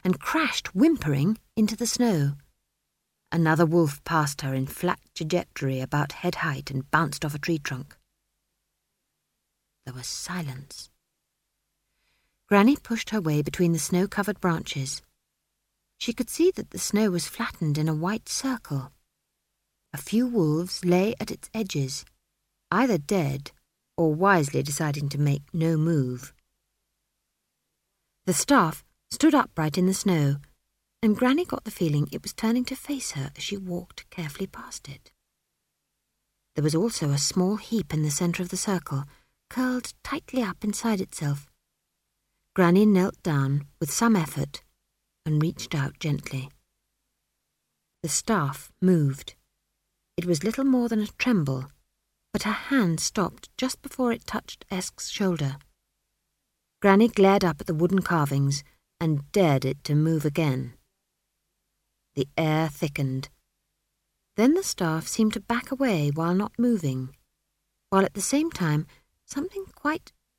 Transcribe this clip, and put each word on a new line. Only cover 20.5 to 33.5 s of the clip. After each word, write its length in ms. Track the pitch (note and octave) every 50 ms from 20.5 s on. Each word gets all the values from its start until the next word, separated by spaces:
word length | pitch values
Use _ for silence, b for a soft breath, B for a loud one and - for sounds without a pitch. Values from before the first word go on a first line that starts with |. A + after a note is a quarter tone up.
| D3+ D#3+ F3 F#3 - - -
lay 300 | F3 F3 F3+ F#3+ A3 A#3+ -
at 100 | G#3+ -
its 220 | - - - - -
edges, 520 | A3 A3+ - - - C3+ C3 C3+ - - - _ _ _ _ _ _ _ _ _ _ _ -
either 260 | E3+ G3 C4 B3+ G#3 D#3
dead 540 | C#3+ - G#3 F#3+ D#3 C#3+ C#3 C3+ C#3+ - - _ _ _ _ _ _ _ _
or 160 | - E3+ D#3+
wisely 520 | D3+ D#3 F#3+ G3+ G3 E3+ D3 C#3 C#3 C3+ C#3
deciding 460 | D3 C#3+ - D#3+ D3+ C#3+ C#3+ D3 C#3
to 100 | C#3 C#3+
make 240 | D3 D3 C#3 C#3+ - - -
no 240 | E3 D#3+ E3 E3 D#3
move. 560 | D#3 E3 E3+ D3 C3 B2+ B2 B2 - - - _ _ _ _ _ _ _ _ _ _ _ _ _ _ _ _ _ _ _ _ _ _ _ _ _ _ _ _ _ _ _ _ _ _ _ _ _ -
The 80 | - E3+
staff 500 | - - - C#4+ B3+ F3+ D#3+ - - - _ _ _ _ -
stood 240 | - - - D#4+ D4+
upright 420 | C#4 - - - - D#3 D#3 D3 F#3
in 80 | F3+
the 80 | F#3 F#3+
snow, 440 | - - G3 F3+ D#3+ D3 C#3 C#3 C#3+ - - _ _ _ _ _ _ _ _ _ _
and 140 | - A3 G#3 -
Granny 280 | B3+ B3+ C4+ D#4+ F4+
got 180 | - - - -
the 80 | A3+
feeling 360 | - - F#3 D#3 C#3+ D3 D3 D3
it 100 | - -
was 120 | - - -
turning 320 | - - A3 A#3 B3+ B3
to 100 | - C4+
face 360 | - - - D4 C4 - -
her 200 | - C#3+ C3+ C#3+ -
as 80 | - -
she 140 | -